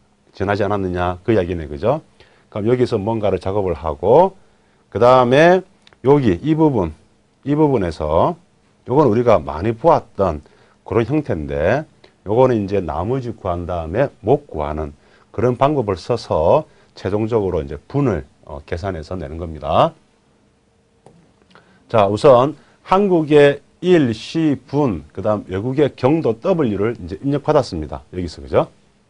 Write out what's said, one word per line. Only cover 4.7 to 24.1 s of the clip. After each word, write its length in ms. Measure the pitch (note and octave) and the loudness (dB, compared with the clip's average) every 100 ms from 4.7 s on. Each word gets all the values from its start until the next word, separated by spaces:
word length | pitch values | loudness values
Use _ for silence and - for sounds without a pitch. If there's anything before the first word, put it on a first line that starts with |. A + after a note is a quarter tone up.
| _ _ | _ _
그 100 | G2+ | 2
다음에 640 | A#2 B2+ B2 C3+ E3+ F#3 F3+ _ _ _ | 6 6 6 6 6 4 0 _ _ _
여기 360 | A#2+ D3 B2 E2+ | 2 4 4 0
이 120 | C#3 | -2
부분, 400 | D#3 D#3+ B2 F2 D#2 _ _ _ _ | 2 2 2 -4 -8 _ _ _ _
이 120 | C3 D3 | -4 0
부분에서 800 | D#3 B2+ F2+ D#2 D2+ E2 C3 E3+ _ _ _ _ - | 2 2 -2 -4 -2 2 2 -2 _ _ _ _ -2
요건 200 | C3 D3 | 2 2
우리가 320 | G#2+ A#2+ G2+ | 2 4 2
많이 340 | C#2 D2 G2+ | 2 -6 -6
보았던 680 | A#2 E3 C#3 - - F#2+ D2+ - _ _ _ | 0 2 2 -2 -4 -2 -2 -10 _ _ _
그런 220 | - F#2+ A#2 | -4 -2 -2
형태인데, 800 | D#3 - F#2 C#2+ C#2 E2 C3 D#3 _ _ _ F#2 | -4 -4 -6 -6 -2 0 -2 -4 _ _ _ -4
요거는 360 | A2 C3 A#2 | 2 2 2
이제 160 | G2 G2 | -2 -4
나머지 500 | E2+ D2 F#2+ C3 A#2+ | -4 -6 -4 -6 -6
구한 340 | - G2 F2 E2+ | -8 -6 -6 -6
다음에 440 | F2+ D#2+ G2 C#3 - | -8 -6 -4 -4 -4
못 260 | G2 C#3+ D3 | -2 -2 -2
구하는 460 | - D2 D2+ D2+ C#2+ _ _ _ | -8 -6 -6 -8 -12 _ _ _
그런 260 | - A#2+ A#2+ | -4 -2 0
방법을 400 | C#3 D3+ G#2 F#2 | 0 0 -2 -4
써서 680 | - A#2+ - F2+ E2 C3 D3+ _ _ | -4 -6 -2 0 2 2 0 _ _
최종적으로 720 | - G2+ G#2 A2 A#2 G2 F2 | -10 -6 -4 -2 -2 -2 -4
이제 140 | C#2+ D2+ - | -8 -12 -8
분을, 380 | C#3 C#3+ F2+ C#2 _ - | -4 -2 -2 -8 _ -18
어, 140 | C#2+ - | -18 -12
계산해서 500 | F2 G2 F2 D2+ F#2 | -8 -8 -8 -10 -12
내는 220 | C#2+ E2 | -12 -12
겁니다. 560 | E2+ D#2 C#2+ F2+ D#3 - _ _ _ _ _ _ _ _ _ _ _ _ _ _ _ - _ _ _ | -12 -10 -2 0 0 -2 _ _ _ _ _ _ _ _ _ _ _ _ _ _ _ -20 _ _ _
자, 180 | A2+ G2+ | 2 2
우선 480 | G#2+ D3+ B2 C#3 D3+ _ _ | 4 6 6 4 -2 _ _
한국의 800 | - F#3 G3+ F3 D3+ D3 C#3+ C#3 - _ | -2 2 2 2 4 6 6 2 -8 _
일, 340 | F3 F3 C3 | 2 2 2